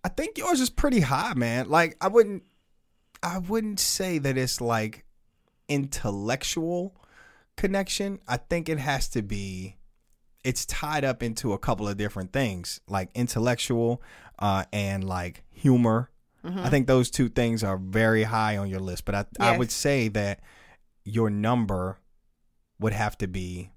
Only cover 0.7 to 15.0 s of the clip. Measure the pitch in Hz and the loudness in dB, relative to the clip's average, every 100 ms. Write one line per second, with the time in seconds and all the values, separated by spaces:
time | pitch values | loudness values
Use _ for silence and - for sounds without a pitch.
0.7 | - 285 240 131 135 214 131 117 120 113 | 2 4 4 4 2 0 0 0 -2 2
1.7 | 156 165 - 190 226 208 196 _ _ _ | 2 2 0 4 6 6 0 _ _ _
2.7 | _ _ _ _ - 170 185 180 226 214 | _ _ _ _ -8 -6 -4 -2 -2 0
3.7 | 196 - - 185 165 139 131 127 - 120 | -2 -2 0 0 0 2 2 0 0 0
4.7 | 113 110 - - _ _ _ _ _ - | 0 0 -6 -20 _ _ _ _ _ -2
5.7 | 143 139 - 110 101 104 135 - 165 160 | -2 -2 -4 -4 -2 -2 -2 -2 -4 -2
6.7 | 175 190 _ _ - - _ _ - 202 | -4 -6 _ _ -20 -20 _ _ -4 -2
7.7 | 196 190 - 202 196 - 123 - 170 160 | 0 -2 -4 -6 -6 -6 -6 -2 -4 -2
8.7 | 156 135 135 - 123 101 104 98 92 95 | -4 -2 0 0 -2 -4 -6 -6 -8 -12
9.7 | - - _ _ _ _ _ 131 127 - | -16 -20 _ _ _ _ _ -4 -4 -4
10.7 | - 151 151 135 117 120 110 117 98 - | -4 -2 0 0 0 -4 -2 -2 -2 0
11.7 | 104 104 101 104 98 92 135 120 92 85 | -2 -2 -2 -4 -4 -4 -2 -2 -4 -8
12.7 | - - 98 92 120 120 113 120 120 - | -12 -4 -4 -4 -2 -2 0 0 0 0
13.7 | 117 117 120 - - - - 101 95 92 | 2 2 0 -8 -20 -20 -2 0 0 -2
14.7 | 104 98 98 | -4 -2 -4